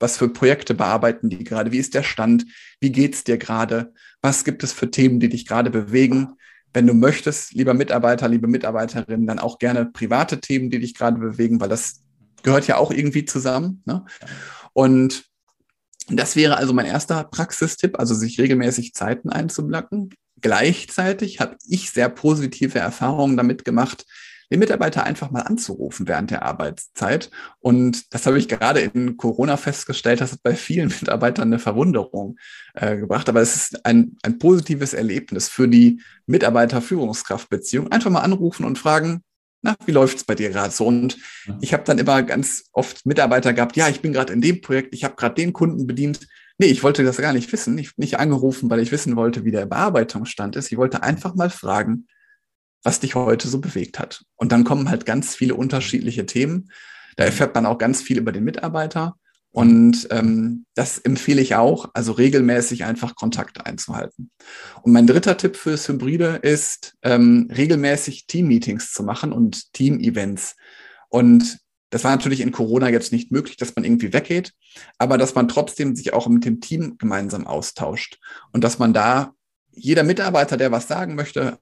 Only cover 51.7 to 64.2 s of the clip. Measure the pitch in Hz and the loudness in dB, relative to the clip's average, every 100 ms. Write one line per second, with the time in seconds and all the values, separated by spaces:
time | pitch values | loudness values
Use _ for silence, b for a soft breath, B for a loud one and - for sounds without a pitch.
51.7 | 101 - - - _ _ _ _ _ _ | -2 -2 -4 -8 _ _ _ _ _ _
52.7 | _ - - 135 127 123 117 127 135 165 | _ -4 -2 -2 -2 0 0 0 -6 -6
53.7 | 95 - - - - _ - 120 120 120 | -6 -8 -8 -12 -14 _ -6 0 2 2
54.7 | 143 139 117 - 123 - - 127 - 131 | 0 0 -2 -2 -4 -4 -2 -2 -2 -2
55.7 | 131 - 127 - 117 95 123 139 175 185 | -4 -2 -4 -4 -6 -4 -2 -2 -4 -8
56.7 | B B B B - 85 - 139 120 113 | B B B B -2 0 2 0 0 0
57.7 | 120 113 131 - 123 113 98 117 - 165 | 0 0 -2 -2 -2 -2 -2 -4 -4 -6
58.7 | 160 156 165 165 - _ _ _ - 117 | -6 -4 -4 -6 -8 _ _ _ 4 6
59.7 | 117 117 117 - 113 113 113 113 120 - | 8 8 6 0 0 0 0 -2 -6 -6
60.7 | - 131 - - 131 - 143 131 107 123 | -4 -4 -4 -2 -2 2 2 4 4 4
61.7 | 165 - - 113 113 131 139 123 120 120 | 2 -4 -6 -2 2 4 4 4 2 0
62.7 | 120 98 117 120 - 113 113 - - - | -4 -6 -6 -8 -6 -6 -4 -8 -10 -12
63.7 | - - - - - | -12 -10 -8 -10 -12